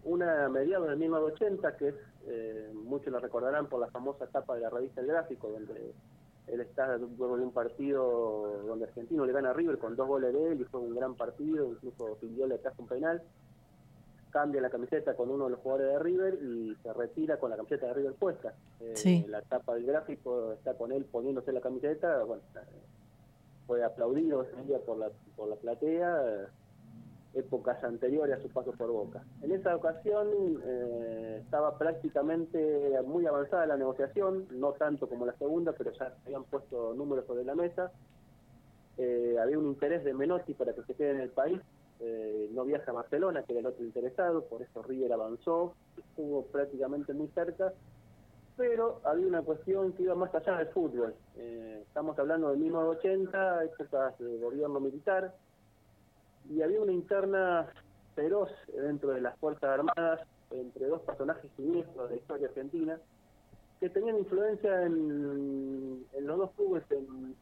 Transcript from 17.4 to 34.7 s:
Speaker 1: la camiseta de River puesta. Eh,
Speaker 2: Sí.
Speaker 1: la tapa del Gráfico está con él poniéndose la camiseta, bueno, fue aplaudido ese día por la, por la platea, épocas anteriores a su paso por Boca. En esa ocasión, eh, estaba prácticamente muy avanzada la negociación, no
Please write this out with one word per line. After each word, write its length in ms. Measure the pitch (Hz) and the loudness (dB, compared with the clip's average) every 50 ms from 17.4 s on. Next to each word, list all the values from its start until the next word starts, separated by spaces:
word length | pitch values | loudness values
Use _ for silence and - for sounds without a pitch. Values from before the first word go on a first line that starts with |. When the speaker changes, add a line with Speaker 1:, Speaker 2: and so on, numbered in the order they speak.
| 135 117 | 0 -2
Speaker 1:
la 60 | 113 | -2
camiseta 300 | 107 110 - 147 139 135 | -4 -2 -2 -2 -2 -2
de 80 | 120 127 | -2 0
River 180 | 143 139 135 | 0 0 -2
puesta. 420 | 139 - 202 185 160 - - 113 - - - - - - | 0 0 0 0 0 -2 -6 -10 -10 -10 -20 -20 -18 -14
Eh, 120 | 117 117 113 | -10 -8 -4
Speaker 2:
Sí. 320 | 107 - 185 180 170 160 107 | 2 6 6 6 6 4 2
Speaker 1:
la 140 | 107 104 | -4 -6
tapa 320 | - - 127 123 - - 120 | -4 -2 -2 -2 0 0 -2
del 120 | 120 120 | 0 2
Gráfico 680 | 131 143 156 160 - 143 131 - 127 123 123 113 113 | 2 2 2 0 -2 -8 -6 -4 -2 0 0 0 -2
está 220 | 110 110 - 131 127 | -4 -4 -4 -4 -4
con 180 | - 117 117 | -2 -2 -2
él 120 | 131 139 135 | -2 -2 -4
poniéndose 460 | - - 117 120 135 135 127 123 139 | -2 -4 -2 0 0 -2 -2 -2 -2
la 80 | 131 123 | -2 0
camiseta, 600 | 123 127 131 127 139 147 156 151 180 170 156 131 | 0 -2 -2 0 0 0 0 0 2 2 2 2
bueno, 180 | 110 113 113 98 - - - - - - - - - - - - - - - - - - - - - - - - - | 2 0 -4 -8 -10 -16 -18 -18 -16 -16 -20 -20 -20 -20 -20 -20 -20 -20 -20 -20 -20 -20 -20 -20 -20 -20 -20 -10 -2
fue 160 | - 120 120 | 0 2 2
aplaudido 640 | 117 113 - - 117 120 135 151 165 160 147 131 127 | 2 2 2 2 2 2 4 4 4 4 2 2 0
ese 180 | - - 127 131 139 | -2 -6 -8 -2 0
día 100 | 139 120 - | 0 0 0
por 120 | - 110 110 | -2 -4 -2
la, 100 | 107 107 107 - - - - | -4 -6 -6 -10 -20 -18 -10
por 120 | - 107 107 | -6 -4 -4
la 80 | 107 | -4
platea, 920 | - - 117 117 117 151 156 160 170 175 175 175 156 135 117 107 101 98 98 - - - - - - - - - - - - - - - - - | -4 -4 -4 -2 0 0 2 2 2 2 2 2 2 2 2 0 -2 -4 -8 -12 -20 -20 -20 -20 -20 -20 -20 -20 -20 -20 -20 -20 -20 -14 -6 -4
épocas 480 | 131 127 - 131 120 - 127 120 - | -4 -2 0 -2 0 2 0 0 0
anteriores 560 | 135 120 117 117 135 127 139 156 151 139 135 135 | -2 -4 -2 0 2 2 4 4 4 2 2 0
a 40 | |
su 60 | 139 123 | -2 -4
paso 200 | - 131 120 127 | -2 -2 -2 -2
por 220 | 117 - 120 113 | -4 -2 -2 0
Boca. 320 | 117 107 101 - - - - - - 123 | 0 0 -2 -4 -8 -12 -14 -16 -14 -6
En 80 | 143 151 | -2 0
esa 240 | 190 190 190 185 170 | 0 2 2 2 2
ocasión, 540 | 165 170 160 160 160 - 208 208 208 208 208 208 202 190 175 160 - - | 2 2 0 0 0 0 2 2 4 4 4 2 4 4 2 2 0 -2
eh, 760 | 127 127 123 123 120 120 117 117 113 113 110 113 113 110 107 110 | -2 -2 -2 -2 -2 -2 -2 -4 -4 -4 -6 -6 -6 -8 -8 -6
estaba 320 | - 156 147 151 151 147 | 0 0 2 2 2 2
prácticamente 1200 | - 151 165 160 165 - 156 - 147 143 156 165 165 165 165 - 165 156 156 151 143 143 139 135 131 131 | 2 0 0 0 0 -2 0 0 2 2 2 2 0 0 0 0 2 2 4 4 4 4 4 4 2 2
muy 220 | 131 156 175 170 | 2 2 2 2
avanzada 400 | 156 147 143 143 143 202 175 165 | 4 2 2 2 2 2 2 4
la 100 | 156 147 | 4 2
negociación, 680 | 143 135 131 131 - 139 135 - 202 196 190 190 190 190 - | 2 2 0 0 0 -2 0 2 2 2 2 2 0 -4 -6
no 220 | 127 127 143 143 | -4 0 0 0